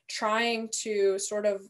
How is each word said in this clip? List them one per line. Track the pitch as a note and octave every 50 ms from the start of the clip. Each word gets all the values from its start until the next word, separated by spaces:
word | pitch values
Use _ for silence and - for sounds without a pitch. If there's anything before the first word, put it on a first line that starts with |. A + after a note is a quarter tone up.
| _ -
trying | - - A#3 G#3+ G#3+ A3+ A#3 A#3 A#3 A3+ A3+ A3 - -
to | - A3 G#3 G3+ G3 G3 F#3+ G3
sort | - - G#3+ G#3 G3+
of, | G#3 G3 G3 G3